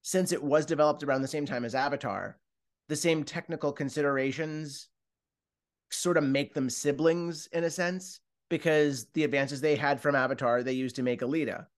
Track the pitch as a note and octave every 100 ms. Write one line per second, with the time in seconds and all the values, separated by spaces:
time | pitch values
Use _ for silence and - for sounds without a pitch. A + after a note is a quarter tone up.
0 | - F#3 F3+ E3+ C#3+ D3+ D3 D3+ D3+ D3
1 | C#3+ C3+ C3+ D3+ C#3+ B2 A#2+ C3 C#3 C#3
2 | A#2 G2 F#2+ - _ _ _ _ _ D3
3 | E3+ D#3+ C#3+ E3+ - D#3+ D3 C#3 C#3 D3+
4 | C#3+ C3+ C3+ C3 D#3 D#3 D3+ C#3+ - _
5 | _ _ _ _ _ _ _ _ _ -
6 | F3 E3 C#3+ C#3 C#3+ D3+ C3 - C#3+ C#3+
7 | E3 E3+ E3+ D#3+ - E3+ E3 D#3+ F3 F#3
8 | F#3 - _ _ _ E3 E3 D#3 D3 C3+
9 | A2 D#3 D3+ C#3 C#3 C#3 D3+ D3 C#3+ C#3
10 | D3+ C#3 B2+ C3+ B2+ B2 B2+ B2+ C3 A#2+
11 | B2 A#2+ B2+ D#3+ C3 F#2 -